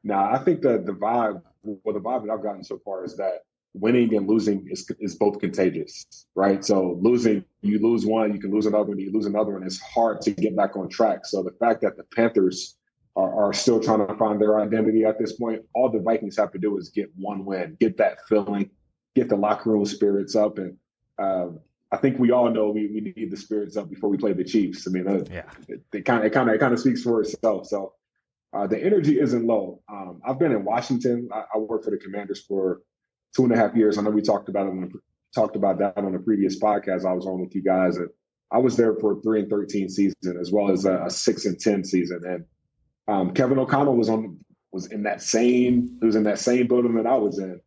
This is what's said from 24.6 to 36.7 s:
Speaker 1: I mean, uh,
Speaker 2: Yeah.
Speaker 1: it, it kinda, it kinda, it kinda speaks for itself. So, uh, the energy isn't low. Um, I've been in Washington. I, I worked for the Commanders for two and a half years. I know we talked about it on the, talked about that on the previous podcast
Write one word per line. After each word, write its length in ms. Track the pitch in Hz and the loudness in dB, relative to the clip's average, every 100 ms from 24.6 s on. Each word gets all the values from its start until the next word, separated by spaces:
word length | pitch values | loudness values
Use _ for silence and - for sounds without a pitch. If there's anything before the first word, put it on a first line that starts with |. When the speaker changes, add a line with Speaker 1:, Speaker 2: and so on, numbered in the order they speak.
| 95 92 - | 0 -4 -4
Speaker 1:
I 40 | |
mean, 180 | 92 92 | -2 0
uh, 160 | 98 - | -2 -2
Speaker 2:
Yeah. 140 | 90 - - - | -10 -14 -20 -16
Speaker 1:
it, 140 | - _ | -16 _
it 120 | 104 | -6
kinda, 220 | 90 120 107 | 0 0 2
it 60 | |
kinda, 200 | 131 120 | 2 2
it 80 | 110 | 2
kinda 160 | 135 117 | 2 2
speaks 260 | 131 117 | 0 0
for 180 | 120 117 | 0 0
itself. 440 | 101 - 113 95 - | 0 0 0 0 -4
So, 280 | 101 98 _ _ _ _ _ _ | -6 -6 _ _ _ _ _ _
uh, 160 | - 101 | -6 -2
the 100 | 107 | -2
energy 380 | 185 202 147 147 | 2 2 4 2
isn't 260 | 135 120 | 2 2
low. 380 | 117 110 90 - - | 2 0 -2 -12 -16
Um, 280 | 101 92 - | -14 -14 -12
I've 140 | 123 135 | -8 0
been 140 | 165 | 2
in 120 | 113 | 2
Washington. 640 | 98 117 - 123 123 120 120 | 0 -2 0 0 0 -2 -4
I, 100 | 107 - | -10 -4
I 40 | 107 | -4
worked 260 | 107 110 | -2 -4
for 60 | - | -4
the 60 | 101 | -6
Commanders 440 | 98 101 101 98 _ | -6 -10 -8 -12 _
for 360 | 98 92 87 _ _ _ _ _ | -2 -2 -4 _ _ _ _ _
two 80 | - | 0
and 100 | 127 | 2
a 40 | 117 | 4
half 180 | 104 | 2
years. 240 | 117 107 104 | 4 2 2
I 40 | |
know 80 | 104 | 0
we 120 | 107 | 0
talked 260 | 107 101 - | 2 -2 -2
about 180 | 98 95 | -4 -4
it 40 | |
on 100 | 92 | -4
the, 100 | 90 - _ _ _ | -8 -12 _ _ _
talked 220 | - 107 104 | -2 -2 0
about 220 | 98 92 | 0 2
that 180 | 101 101 | 0 0
on 140 | 98 | -4
the 80 | 92 | -4
previous 380 | 113 104 98 - | 0 2 2 2
podcast 460 | 107 | 0